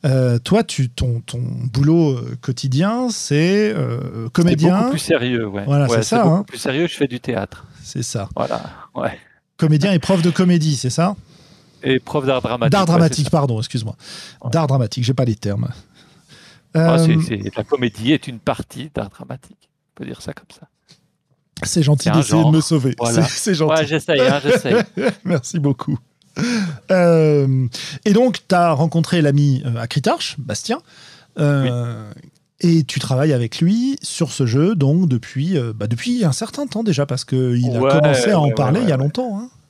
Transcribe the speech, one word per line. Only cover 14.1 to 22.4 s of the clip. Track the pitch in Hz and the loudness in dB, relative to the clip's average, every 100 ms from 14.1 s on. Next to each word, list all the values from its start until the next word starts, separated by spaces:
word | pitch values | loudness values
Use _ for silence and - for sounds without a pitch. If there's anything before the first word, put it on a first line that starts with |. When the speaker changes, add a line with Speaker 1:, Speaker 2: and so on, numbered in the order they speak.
| - - - | -20 -20 -12
Speaker 2:
Ouais. | - | -4
Speaker 1:
D'art | 160 151 | -2 0
dramatique, | 135 110 - | 0 0 -2
j'ai | 117 131 | -2 0
pas | 123 | 0
les | 107 | -2
termes. | 101 101 117 - - _ _ _ _ - - - _ | -4 -4 -6 -8 -20 _ _ _ _ -20 -20 -20 _
Speaker 2:
Ah, | 165 165 165 | 0 2 4
c'est, | 160 160 | 4 2
Speaker 1:
Euh, | 165 | 0
Speaker 2:
c'est, | 107 101 - | -4 -6 -8
la | 107 | -4
comédie | 143 123 107 113 | 0 -2 -2 0
est | 151 - | 0 0
une | 117 | -8
partie | - 131 - 127 147 - | -6 -4 -6 -12 -10 -10
d'art | 101 | -10
dramatique, | - 127 127 - _ _ | -12 -16 -16 -16 _ _
on | _ _ _ | _ _ _
peut | - | -16
dire | - | -14
ça | - | -14
comme | - _ - | -16 _ -20
ça. | - _ _ _ _ _ _ _ _ - | -20 _ _ _ _ _ _ _ _ -12
Speaker 1:
C'est | - 185 | -4 0
gentil | 143 147 - | 2 2 2
Speaker 2:
C'est | |
un | - | 0
Speaker 1:
d'essayer | - | 2
de | 160 | 2